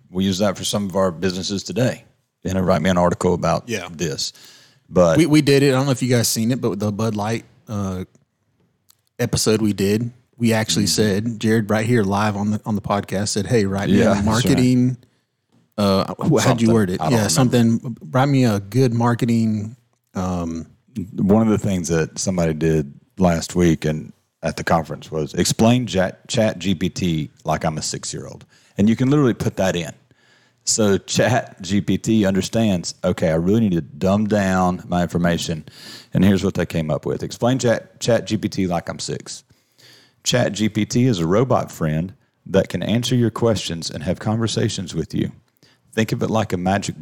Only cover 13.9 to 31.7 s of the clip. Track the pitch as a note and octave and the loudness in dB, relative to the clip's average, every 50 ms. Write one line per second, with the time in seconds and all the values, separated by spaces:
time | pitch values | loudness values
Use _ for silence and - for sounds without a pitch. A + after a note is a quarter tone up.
13.9 | G2 A#2 A2+ G#2 G2+ G2+ - A2 A2 A#2 - - C#3 B2+ B2+ B2+ B2+ B2 B2 B2+ | 4 4 4 4 2 2 2 0 0 2 2 2 2 4 4 4 4 4 2 2
14.9 | B2+ - _ _ _ _ _ _ _ _ _ _ _ _ _ _ _ - G#2 G2 | 0 -4 _ _ _ _ _ _ _ _ _ _ _ _ _ _ _ 0 2 4
15.9 | F#2+ F#2+ - - - - - - C#3 G#2+ G#2+ B2+ B2 A#2 A#2 A2+ A#2 A2+ G2+ F2+ | 4 2 2 0 -4 -4 0 2 2 4 4 2 2 2 4 4 4 4 2 0
16.9 | F#2+ F2 D#2+ - A#2+ A2+ G#2 G2 - - C3 A#2 B2 A#2+ A#2 A2+ A#2 A2+ - B2+ | 0 -2 0 0 2 2 2 2 2 2 2 4 4 4 4 4 2 0 -2 -6
17.9 | A2+ - - - C3+ B2+ C#3 C#3+ C#3 C3 B2+ A#2 G#2 G2+ G2 G2 G#2+ B2+ C3+ B2 | -12 -12 -8 -4 0 0 2 2 2 2 4 2 2 0 -2 -2 0 2 2 2
18.9 | A#2 A#2 A#2+ A#2+ A#2 - B2 A#2 A#2 A2+ A2+ A2 G#2+ G#2 G#2 A2 B2 - _ _ | 2 2 0 0 0 0 0 0 0 2 2 0 0 -2 -4 -8 -12 -16 _ _
19.9 | _ _ _ _ - G2 F#2 F2+ F2+ F2 E2+ E2 E2 E2 D#2+ - _ _ _ _ | _ _ _ _ -6 -6 -4 -4 -4 -4 -4 -6 -8 -10 -12 -14 _ _ _ _
20.9 | - A2 F2 F#2 - - G2+ F#2 G#2 A2 A2+ A2 G#2 F#2+ - G#2 F#2+ F2+ E2 - | -12 -12 -10 -8 -4 -2 2 4 4 4 4 4 2 2 0 0 -2 -2 -2 0
21.9 | E2+ D#2+ D#2 - - - - G2 F#2 F2 E2+ E2 D#2+ D2+ E2 D#2+ D#2+ D#2 C#2+ C#2 | 0 0 0 -2 -4 -6 -4 -2 0 0 0 0 0 0 0 2 2 2 0 -4
22.9 | - - _ _ _ - F#2 F2 E2+ D#2+ - - - F2 F2+ E2+ D#2+ - - D2+ | -8 -20 _ _ _ 0 2 2 2 0 -2 -4 0 2 4 4 2 2 0 -4
23.9 | D2+ D#2 - - - _ _ _ _ _ - D#2+ D2+ - D#2+ - F2+ E2 D2+ - | -4 -4 -8 -12 -18 _ _ _ _ _ -8 -6 -6 -4 -2 0 0 0 0 -2
24.9 | D2+ C#2 - - E2 D#2 D2+ - - F2 F#2 - - - A2+ A2+ B2 B2+ B2 F#2+ | -10 -14 -12 -8 -6 -6 -6 -4 -2 -2 -2 0 2 2 4 4 4 2 0 -2
25.9 | F2 F#2+ F2+ - - - _ - - A#2 A2 G#2+ - F2 F2 - F#3+ - - - | 0 0 0 -2 -4 -8 _ -4 0 0 0 0 0 -2 -2 -4 -2 -2 -2 -4
26.9 | - - F#2 F2 D#2+ D#2 C#2+ - _ _ - D#2 D#2 - - D#2+ D#2 D2+ - - | -4 -2 -2 -2 0 -2 -4 -6 _ _ -6 -4 -4 -2 -2 -4 -4 -4 -6 -8
27.9 | - - - - - C#2+ C#2 - - - - - _ _ _ _ _ - G2 A2+ | -8 -8 -10 -10 -10 -10 -12 -14 -16 -18 -20 -20 _ _ _ _ _ 2 2 2
28.9 | A2+ - B2+ C3 D3 D3+ C#3 B2 G#2 - - G#2+ - - F#2+ F#2+ F2 F2 D#2 - | 4 2 2 2 4 4 4 2 2 0 -2 -4 -2 -2 -2 0 -2 -2 -6 -8
29.9 | - _ _ _ _ _ _ _ _ _ _ _ _ _ - - - A2+ A2 G2+ | -12 _ _ _ _ _ _ _ _ _ _ _ _ _ -6 -4 0 2 4 4
30.9 | G2 F#2 - - - C3+ G#2+ G#2+ A2 A2+ - - - - F#2+ E2 | 2 2 0 -2 -2 0 2 2 2 0 -2 -6 -10 -14 -6 -2